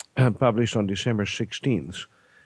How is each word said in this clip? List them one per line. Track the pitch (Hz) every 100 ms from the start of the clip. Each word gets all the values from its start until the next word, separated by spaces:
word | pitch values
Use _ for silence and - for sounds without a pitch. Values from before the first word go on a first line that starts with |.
| - -
<clears throat> | 127 101
published | 127 110 117 113
on | 101
December | 98 127 107 101
sixteenth, | - 117 - 143 104 69 - - _ _ _